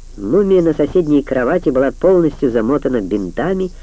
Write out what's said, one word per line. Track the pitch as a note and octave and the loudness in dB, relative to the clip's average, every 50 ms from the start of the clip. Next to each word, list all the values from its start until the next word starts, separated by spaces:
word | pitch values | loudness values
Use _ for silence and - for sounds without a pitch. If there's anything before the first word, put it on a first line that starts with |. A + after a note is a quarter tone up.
| - - - | -20 -18 -14
Мумия | - G2 G2+ C3+ G3 G#3 F#3+ F#3+ F#3 E3+ | -10 -4 0 0 2 2 4 4 4 4
на | E3 D3+ | 2 2
соседней | - D3+ C#3+ - F#3 F3 D3+ D3 C#3+ C3+ | 0 0 0 0 0 2 2 2 0 0
кровати | - C3+ B2+ B2 B2 E3+ F3+ - D#3+ | 0 -2 -2 0 0 0 0 0 0
была | C3 B2+ C3+ C3+ | 0 2 2 0
полностью | - - - F3 F#3+ F3+ E3+ D3+ D3 - - B2+ A2+ | 0 0 2 4 4 4 4 2 0 0 -2 0 0
замотана | A#2+ A2 A#2 C#3+ C#3+ - C#3 B2+ A#2 | 0 0 0 0 0 0 -2 -2 -2
бинтами, | G2 F2 G2+ G#2 G2 F2+ E2 - B2+ F3 F#3+ F#3 F#3 F3+ - - | -2 -2 -4 -4 -4 -4 -6 -4 -4 -2 -2 -2 -4 -6 -8 -12